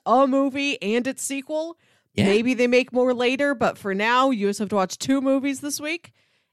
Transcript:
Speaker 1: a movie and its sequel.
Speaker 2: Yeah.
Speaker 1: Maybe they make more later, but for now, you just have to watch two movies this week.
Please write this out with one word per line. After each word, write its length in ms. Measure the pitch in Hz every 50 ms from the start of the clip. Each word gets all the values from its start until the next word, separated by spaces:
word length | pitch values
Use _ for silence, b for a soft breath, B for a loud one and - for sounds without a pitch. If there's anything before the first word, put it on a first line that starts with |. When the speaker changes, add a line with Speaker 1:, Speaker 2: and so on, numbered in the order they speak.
| -
Speaker 1:
a 220 | - 220 254 277
movie 560 | 277 254 269 277 277 240 285 277 285 277 - -
and 240 | 196 220 240 240
its 160 | 269 262 - -
sequel. 560 | - 277 277 269 - 311 311 320 330 339 _ _ _ _ _ _ _ _
Speaker 2:
Yeah. 140 | - -
Speaker 1:
Maybe 260 | 196 196 214 233 247 262
they 140 | 220 247
make 260 | 247 247 254 254 254 -
more 220 | 247 247 254 247
later, 400 | 233 247 247 262 269 285 285 285
but 240 | 226 240 185 - -
for 160 | - 208 190
now, 340 | 190 208 226 240 254 262 269
you 180 | 269 214 202 196
just 100 | 202 -
have 100 | 220 185
to 40 | 208
watch 220 | 202 185 180 - -
two 240 | - - 269 277 262
movies 380 | 269 269 277 247 285 277 262
this 200 | - 294 277 -
week. 320 | 285 302 320 339 - - _ _ _ _ _ _ _ _